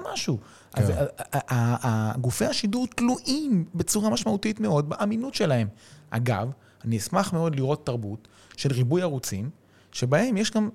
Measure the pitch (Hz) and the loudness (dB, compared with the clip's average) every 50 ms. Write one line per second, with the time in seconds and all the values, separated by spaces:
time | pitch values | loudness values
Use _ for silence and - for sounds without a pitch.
0 | 359 - - - - - 131 - - - - - - - - - 101 98 90 - | -4 -6 -8 -4 -2 -2 -2 -2 -4 -10 -20 -20 -20 -4 0 2 2 2 2 2
1 | 143 - - - - - - 135 - - 127 120 117 117 120 117 - 123 110 110 | 0 -2 -4 -8 -8 -4 -4 -4 -2 0 0 2 2 2 0 0 0 0 0 0
2 | 110 110 107 131 123 127 - - 214 320 247 - - 202 214 247 254 - - - | 0 -2 -2 -2 -2 -2 0 0 0 0 0 0 0 0 0 0 -2 -4 -2 0
3 | 240 240 247 - - 277 262 302 311 277 220 170 160 - - 170 - - - 214 | 0 0 0 0 -2 -2 -2 -2 0 2 2 2 2 0 -2 -2 -2 0 0 0
4 | 208 214 233 247 - 226 208 196 - 214 208 - 214 208 160 147 147 147 - - | 2 2 0 0 0 0 -2 0 0 -2 -2 -2 0 2 2 2 0 0 -2 -2
5 | 214 208 220 226 247 277 - - 208 156 131 117 110 104 - - - - - - | -2 0 0 -2 -4 -4 -2 0 2 2 4 2 2 0 -4 -8 -18 -20 -20 -20
6 | - - 113 113 120 120 110 95 110 131 131 - - - - - - 117 113 104 | -10 -6 -4 -2 0 0 0 0 -2 -4 -6 -10 -16 -20 -20 -8 -4 -2 -2 -2
7 | 104 - 170 190 190 185 180 160 165 165 147 139 131 135 151 151 - 143 123 117 | -2 0 0 0 0 2 0 0 0 0 0 0 0 0 0 -2 -2 -4 -4 -2
8 | 107 101 107 110 - - - - - - - - - 139 127 127 127 120 156 180 | -4 -6 -8 -10 -12 -18 -20 -20 -20 -18 -8 -4 -2 0 2 2 2 4 2 2
9 | 180 165 139 127 - - 101 95 107 147 - - _ _ _ - - _ - - | 2 0 -2 -4 -4 -4 -6 -6 -6 -6 -8 -12 _ _ _ -20 -20 _ -6 -4
10 | 123 123 139 165 233 262 220 190 220 - - 220 214 220 | 0 2 4 4 4 4 2 2 0 2 2 0 0 0